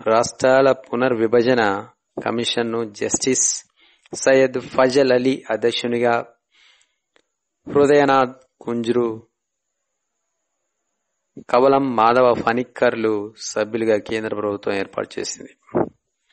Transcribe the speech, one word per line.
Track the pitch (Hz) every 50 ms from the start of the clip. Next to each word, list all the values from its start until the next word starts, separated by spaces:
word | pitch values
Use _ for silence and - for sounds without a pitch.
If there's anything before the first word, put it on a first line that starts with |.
| -
రాష్ట్రాల | 107 110 110 110 - - - - 131 131 135 135 135 127
పునర్విభజన | - - - - 120 127 131 127 110 113 110 107 123 113 120 131 123 113 104 98 98 110 123 _ _ _ _ _ - -
కమిషన్ను | 113 113 117 117 - - - 120 117 113 117 117
జస్టిస్ | 110 104 - 117 110 - - - 135 131 123 - - - - - _ _ _ _ _ _ _ _ _ -
సయ్యద్ | - - 139 135 135 135 131 127 131
ఫజల్ | 120 - - - 131 131 123 139 139 127 123
అలీ | 123 123 131 131 - - -
అధ్యక్షునిగా, | 113 110 110 120 117 - - 123 120 120 120 120 117 117 123 - _ _ _ _ _ _ _ _ _ _ _ _ _ _ _ _ _ _ _ _ _ _ _ _ _ _ _ - -
హృదయనాథ్ | 143 143 139 147 147 143 139 135 135 131 127 131 - _ _ _ _
కుంజ్రు, | - - 120 120 117 117 120 120 120 117 110 113 113 _ _ _ _ _ _ _ _ _ _ _ _ _ _ _ _ _ _ _ _ _ _ _ _ _ _ _ _ _ _ _ _ _ _ _ _ _ _ _ _ _ _ - - _
కవలం | - 123 127 139 139 139 139 135 123
మాధవ | 110 110 113 120 127 127 123 117
ఫణిక్కర్లు | 113 - - 113 120 127 - _ - - 123 117 117 110 110 107 104 101 107 113 _
సభ్యులుగా | - - - 113 107 107 110 117 113 110 110
కేంద్ర | 104 98 - 117 110 110 110 107
ప్రభుత్వం | 104 104 104 101 101 101 - 101
ఏర్పాటు | 98 98 95 - - 104 - - -
చేసింది. | 101 - - - - - - _ _ _ - - - - _ _ _ _ _ _ _ _